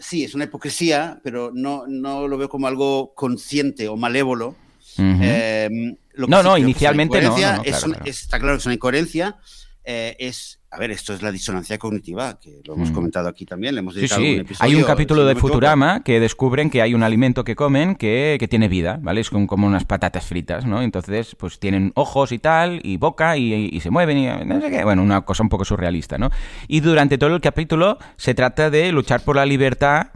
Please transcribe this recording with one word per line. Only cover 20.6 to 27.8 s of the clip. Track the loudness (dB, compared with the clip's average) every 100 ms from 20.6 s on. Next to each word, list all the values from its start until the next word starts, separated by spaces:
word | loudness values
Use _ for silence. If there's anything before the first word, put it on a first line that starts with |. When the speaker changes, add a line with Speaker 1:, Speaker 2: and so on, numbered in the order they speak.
Speaker 2:
¿no? | -4 -2
Entonces, | -2 -4 -4 -6 -6 -10
pues | -12 -6
tienen | -2 0 0
ojos | 0 -2 0 0
y | 0
tal, | 0 2 0 -4
y | -6 -2
boca, | -2 0 0 0
y, | 0 0 -2
y | -4
se | -2
mueven, | 0 2 0
y | 0 -4 -2
no | -2
sé | -2
qué. | -2
Bueno, | 2 4
una | 4 2 0
cosa | 0
un | 0
poco | 0 -2
surrealista, | -2 -2 -4 -4 -2
¿no? | -2 -2 -6 -12 -2
Y | 2
durante | 4 4 4 4
todo | 2
el | 2
capítulo | 0 0 0 2